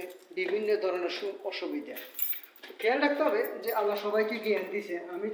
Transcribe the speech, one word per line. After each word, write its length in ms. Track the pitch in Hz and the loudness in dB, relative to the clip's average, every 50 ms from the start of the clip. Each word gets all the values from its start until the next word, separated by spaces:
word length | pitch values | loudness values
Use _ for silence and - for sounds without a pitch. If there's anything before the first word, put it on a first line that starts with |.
| 180 - - - - - - 185 | -2 -6 -10 -14 -18 -10 -4 -4
বিভিন্ন 320 | 185 180 185 214 214 208 214 196 185 | -2 0 0 2 2 4 2 4 4
ধরনের 300 | 190 175 180 175 170 170 - | 2 0 0 0 -2 -2 -2
সু-, 200 | 208 196 180 - - 196 | -4 -4 -6 -6 -6 -6
অসুবিধা। 460 | - - 180 160 147 147 - - - - - - - - - - - - - - - - - - - - | -6 -4 -4 -4 -4 -4 -4 -6 -8 -10 -10 -10 -6 -2 -2 -2 -2 -4 -8 -14 -20 -20 -18 -16 -8 -2
খেয়াল 200 | - 220 247 285 294 | 2 2 4 6 4
রাখতে 160 | 285 285 277 302 | 4 4 4 4
হবে 180 | 277 208 220 240 - - - 190 | 4 4 4 2 0 -2 -4 -2
যে 60 | 226 226 220 | 0 2 2
আল্লাহ 180 | 208 208 202 202 - | 2 2 2 0 0
সবাইকে 300 | 208 214 214 214 220 240 220 - | 2 2 2 2 2 0 -2 0
জ্ঞান 200 | 214 208 185 185 190 196 | 2 2 2 0 -2 -4
দিছে, 220 | 208 202 180 175 175 175 175 175 | -4 -4 -4 -6 -6 -6 -6 -6
আমি 140 | 185 208 220 | -4 -4 -2